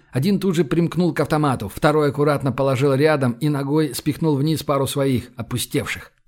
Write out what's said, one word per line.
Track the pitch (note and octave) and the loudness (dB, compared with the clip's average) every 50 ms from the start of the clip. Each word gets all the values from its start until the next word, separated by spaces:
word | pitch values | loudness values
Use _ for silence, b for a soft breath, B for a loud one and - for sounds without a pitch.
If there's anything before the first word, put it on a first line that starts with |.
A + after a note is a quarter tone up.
| B B | B B
один | B B2 C#3 G3+ G3+ F3+ | B -2 0 0 0 0
тут | F3+ G3 E3+ | 0 0 0
же | D#3+ E3+ | 0 0
примкнул | - - E3 E3+ D#3+ - D#3 F3+ E3 C3+ | 0 2 0 0 0 0 0 0 0 0
к | D#3+ | -2
автомату, | D3+ - E3 D3+ D3+ C#3+ B2 - G#2 F#2+ | -2 0 0 0 2 0 0 -2 -4 -8
второй | - - - D#3 D3 D#3 D3 C#3+ | -6 0 2 2 4 4 2 2
аккуратно | C#3+ D3 D3 D3+ C#3+ C#3 C#3 C3+ | 0 0 0 0 0 0 -2 -2
положил | B2+ C#3+ C#3 C#3 C3 A#2+ C#3 D3 | -2 0 0 0 2 2 2 2
рядом | C3+ C3 D3+ D#3 D#3 C#3+ C3 B2 | 2 4 4 4 2 2 0 0
и | A#2 - D#3 D3+ | -2 0 -2 -2
ногой | D3+ C#3 C#3 C3+ D3 D#3 D#3 C#3 A#2+ | 0 -2 -2 0 0 0 0 0 -2
спихнул | - - D3+ C3+ - E3 D#3+ D3 | -4 -4 -4 -2 0 0 0 2
вниз | C3 C#3+ D#3+ D#3+ C3+ | 2 0 0 -2 -2
пару | - - C#3+ C#3 C3+ | -2 -2 0 0 0
своих, | B2 - C#3 C#3 C#3 C3 A2+ - - - | -2 -2 -2 0 0 0 -2 -2 -6 -12
опустевших. | - A2 - B2 A#2 - - - C#3+ G#2 - - F2+ - - _ _ _ | -14 -10 -6 -6 -6 -6 -4 -4 -4 -4 -4 -8 -10 -12 -18 _ _ _